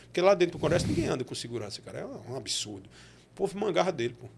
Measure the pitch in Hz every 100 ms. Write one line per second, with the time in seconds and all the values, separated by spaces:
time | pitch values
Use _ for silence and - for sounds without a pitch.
0 | - - 185 196 175 170 156 170 180 -
1 | - 143 123 127 127 117 104 - - 127
2 | 208 269 110 127 101 - 107 101 - -
3 | - - - - 190 185 214 175 180 151
4 | 117 123 -